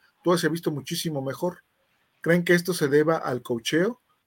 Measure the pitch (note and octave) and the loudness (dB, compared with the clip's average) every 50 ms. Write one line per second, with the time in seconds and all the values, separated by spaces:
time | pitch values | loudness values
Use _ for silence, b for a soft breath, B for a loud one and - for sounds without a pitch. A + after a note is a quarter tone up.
0 | _ _ _ _ - E3+ F3+ E3+ E3+ D3+ D#3+ F3 - E3 D#3 C#3 B2+ - E3+ E3+ | _ _ _ _ 0 0 2 2 2 0 -2 -2 -4 -4 -6 -6 -6 -8 -8 -6
1 | - E3 D3+ C#3 C3+ C3+ C3 - F3 F3+ F3 - _ _ _ _ _ _ _ _ | -6 -6 -6 -6 -6 -6 -8 -6 -6 -6 -6 -8 _ _ _ _ _ _ _ _
2 | _ _ _ _ - D#3 E3+ F3 F3 F#3 F3 F3 F3 - F3 - D#3 C3+ C3+ D3+ | _ _ _ _ 0 2 2 2 4 4 4 4 4 0 -2 0 0 2 4 4
3 | D3+ D#3+ E3 - - - C3 B2 - - B2 A#2 - - D3+ D#3+ F3+ A3+ B3 _ | 4 4 2 0 0 -4 -4 -4 -4 -4 -4 -4 -2 0 0 0 0 0 -2 _
4 | _ _ _ _ _ | _ _ _ _ _